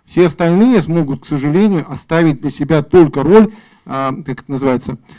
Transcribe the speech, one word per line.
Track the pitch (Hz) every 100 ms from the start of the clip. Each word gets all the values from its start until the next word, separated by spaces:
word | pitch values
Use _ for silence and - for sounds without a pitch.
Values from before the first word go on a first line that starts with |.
| _
Все | 165 175
остальные | - 170 180 247 226
смогут, | 156 165 143 123
к | -
сожалению, | 147 143 170 214 175 139
оставить | 127 - 160 165 139
для | 143
себя | - 143 156
только | 147 180 156 139
роль, | 143 214 214 - _ _ -
а, | 135 135 131 143
как | 127
это | -
называется, | 135 135 123 - - _